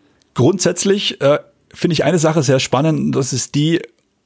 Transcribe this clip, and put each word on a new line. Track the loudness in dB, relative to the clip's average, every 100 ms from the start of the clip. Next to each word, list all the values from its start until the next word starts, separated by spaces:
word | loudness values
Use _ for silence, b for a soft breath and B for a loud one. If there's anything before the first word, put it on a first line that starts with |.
| b b b 0
Grundsätzlich, | 0 2 -2 0 0 0 -2 -2
äh, | 0 0 -4 _ _
finde | -4 -2
ich | 0
eine | 0 2
Sache | 2 0
sehr | 2 0
spannend, | 0 0 0 0 -2 -2
das | -2
ist | -4 -4 -2
die, | 0 -2 -4 _ _ _